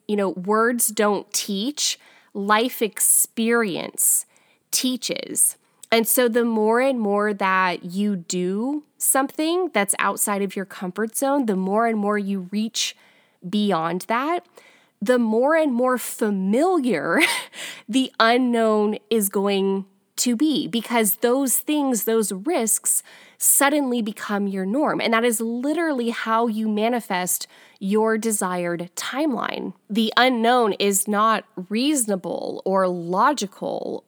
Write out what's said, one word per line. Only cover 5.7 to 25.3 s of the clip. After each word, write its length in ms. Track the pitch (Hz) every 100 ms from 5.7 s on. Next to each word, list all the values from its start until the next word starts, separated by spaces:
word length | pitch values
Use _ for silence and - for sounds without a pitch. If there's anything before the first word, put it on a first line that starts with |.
| _ -
And 180 | 233 220
so 180 | - 247
the 180 | 226
more 360 | 233 220 214 233
and 180 | 269 254
more 360 | 208 202 208
that 500 | 202 190 190 185 175
you 320 | 180 185 208 196
do 680 | 165 180 180 196 247 294 - _
something 760 | - 269 277 - 311 349 359
that's 200 | 214 196 -
outside 420 | - - - 202
of 160 | 196 202
your 80 |
comfort 500 | 185 - 185 180 226
zone, 300 | - 269 285
the 120 | 233 185
more 300 | 185 208 233
and 120 | 220
more 180 | 202 208
you 320 | 196 196 180
reach 460 | 202 220 - - - _ _ _ _ 180
beyond 600 | 208 208 170 165 180 -
that, 380 | 226 285 349 - - - _ _ _
the 160 | 208 254
more 360 | 233 220 262
and 200 | 320 311
more 240 | 240 254 247
familiar 1200 | - - 220 202 190 220 339 359 254 170 147 196 330 - -
<laughs> 340 | - - - -
the 220 | 233 254 -
unknown 800 | 226 240 254 233 220 214 208 208 -
is 180 | 226 196
going 560 | 202 202 196 196 196 190 _ _
to 220 | - - 233
be, 320 | 311 277 -
because 480 | 226 220 240 214 -
those 400 | 240 254 277 -
things, 480 | - 302 277 233
those 280 | - 226 214
risks 680 | 190 220 339 226 - - - - - - _
suddenly 640 | - - 277 294 269 247
become 460 | 220 208 - 208 202
your 180 | 196
norm. 360 | 190 240 277 160
And 120 | 208
that 120 | 226
is 160 | 240